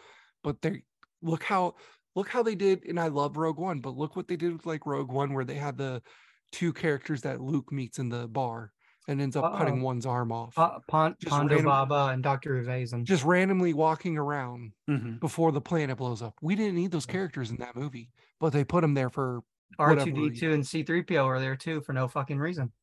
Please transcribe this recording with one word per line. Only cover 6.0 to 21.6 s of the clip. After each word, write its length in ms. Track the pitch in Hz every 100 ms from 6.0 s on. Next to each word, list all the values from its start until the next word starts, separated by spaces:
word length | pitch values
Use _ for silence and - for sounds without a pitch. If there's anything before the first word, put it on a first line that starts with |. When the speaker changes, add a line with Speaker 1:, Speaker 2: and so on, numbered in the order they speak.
| - - - _ _
Speaker 1:
two 200 | - 170
characters 480 | - 165 143 - 143
that 180 | 139 127
Luke 300 | 131 151 -
meets 260 | 139 123 -
in 100 | 123
the 180 | 120 120
bar 440 | 113 127 113 107 _ _ _ -
and 120 | 139
ends 160 | 139 131
up 220 | 220 214
cutting 220 | 156 139
Speaker 2:
Uh-oh. 40 |
Speaker 1:
one's 220 | 131 123 127
arm 260 | 120 117
off. 220 | 117 117
Speaker 2:
Pa-, 260 | 135 170 - -
Pon-, 280 | 156 160 -
Speaker 1:
Just 120 | 160
Speaker 2:
Pondo 240 | 147 147 151
Speaker 1:
random-, 100 | 156
Speaker 2:
Baba 480 | 135 135 147 139
and 80 | 131
Doctor 420 | 135 135 151 127
Evazan. 400 | 120 127 120 120
Speaker 1:
just 200 | 117 185
randomly 500 | 143 180 190 190 180
walking 420 | 147 160 160 180 156
around 560 | 143 147 123 120 113 - -
Speaker 3:
Mm-hmm. 300 | 139 117 113
Speaker 1:
before 340 | 156 - 165
the 100 | 143
planet 360 | - 170 143 127
blows 240 | 127 113
up. 140 | 117 -
We 140 | 156 202
didn't 200 | 214 175
need 160 | 185
those 160 | 165 -
Speaker 3:
Yeah. 60 |
Speaker 1:
characters 360 | 185 185 - 117
in 80 | 123
that 180 | 123 123
movie, 360 | 143 123 117 _ _ -
but 120 | 160
they 100 | 147
put 200 | 135 175
'em 100 | 160
there 160 | 139 127
for 340 | - 131 123 - _ _ -
whatever 220 | 147 147
Speaker 2:
R 40 | 139
two 60 |
D 40 | 139
two 80 | 151
Speaker 1:
reason. 220 | 120 160
Speaker 2:
and 160 | 151 135
C 160 | 165
three 180 | 151 170
P 160 | 175 165
O 80 | 131
are 140 | 131
there 160 | 131
too 260 | 135